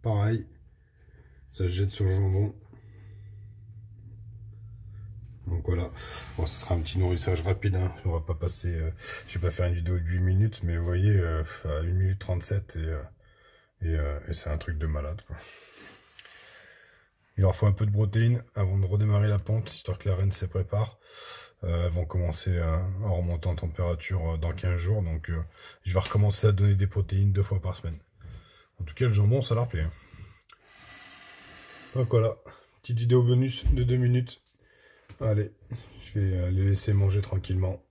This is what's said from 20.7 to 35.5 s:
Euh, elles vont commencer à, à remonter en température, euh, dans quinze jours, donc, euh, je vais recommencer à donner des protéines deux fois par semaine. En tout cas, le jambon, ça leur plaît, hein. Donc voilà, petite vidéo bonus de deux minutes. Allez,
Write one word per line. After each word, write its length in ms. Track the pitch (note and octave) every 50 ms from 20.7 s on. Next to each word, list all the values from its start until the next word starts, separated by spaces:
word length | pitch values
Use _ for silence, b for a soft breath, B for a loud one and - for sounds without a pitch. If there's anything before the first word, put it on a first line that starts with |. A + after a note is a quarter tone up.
| - G2+ A2 - - B B B B B B B B B B B B _ -
Euh, 220 | F2 E2+ E2+ F2
elles 60 | F2
vont 140 | E2 F2 E2+
commencer 520 | D#2+ - F#2 F2 E2+ D#2+ - - F#2+ F#2
à, 160 | F2 E2 D#2+ D#2+
à 340 | E2 F#2 F#2 F#2 F#2+ A2
remonter 420 | G#2 F2+ F2 F2 F2 F2 E2 - F#2
en 60 | E2+
température, 760 | - - E2 D#2 - F2+ F2 E2+ E2 - - G2 F2 D#2+ E2
euh, 60 | E2
dans 140 | D#2 D#2+ E2+
quinze 260 | E2 - - F#2 F2
jours, 260 | E2+ E2+ F#2 G#2+ G#2+ F#2
donc, 260 | E2 D#2+ D#2 - -
euh, 140 | E2+ D#2+ D#2+ B B B B B B B _
je 100 | F#2 F2+
vais 60 | F#2+
recommencer 480 | F#2 - - G#2+ G#2 G#2 G2+ - -
à 40 | G#2+
donner 220 | G2+ F#2 G2+ G2+ G2+
des 140 | F#2+ G2
protéines 440 | F#2 - G#2 G2 - G2 G2 G2+ G2+
deux 120 | F#2+ G2 F#2
fois 180 | - G2+ F#2+
par 140 | - F#2 E2+
semaine. 240 | - - E2+ D#2+ D#2 - _ _ B B B B B B B B B B B B _
En 40 | F#2+
tout 120 | D#2+ -
cas, 100 | - B2+
le 80 | A#2+ G#2+
jambon, 300 | G2+ G#2 G#2 A#2+ C#3 B2+
ça 100 | - A#2
leur 140 | A2+ B2
plaît, 160 | A#2 - E2 D#2+
hein. 80 | E2 B B B B B B B B B B B _ - _ _ _ - - - - - - - - - - - - - - - - - - - - - - - - -
Donc 160 | C3 B2+ A#2
voilà, 280 | B2+ A#2 A2 A2+ - - - B B B B B B B
petite 160 | _ - B2
vidéo 240 | A2+ A#2+ A#2+ B2 B2
bonus 420 | A#2+ A#2+ B2 B2 C3 C3 B2+ - -
de 180 | - C3+ C3 B2
deux 140 | A#2+ B2
minutes. 440 | B2+ B2 B2 B2 B2+ B2+ - - - _ _ _ B B B B B B B B B B B G2+ _
Allez, 320 | B2+ A2+ G#2+ G#2 G#2 -